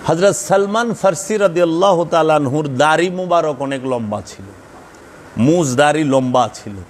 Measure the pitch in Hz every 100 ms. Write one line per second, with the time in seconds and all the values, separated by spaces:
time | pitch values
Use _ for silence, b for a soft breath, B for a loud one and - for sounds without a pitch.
0 | - 165 196 180 - 190 196 214 233 190
1 | 196 170 - 214 202 165 175 165 190 175
2 | 170 170 160 151 143 143 151 127 147 160
3 | 180 180 185 170 156 135 139 135 131 123
4 | 110 104 - - 98 98 - - - -
5 | - - - - 120 175 151 127 147 151
6 | 151 135 127 127 117 - - 98 90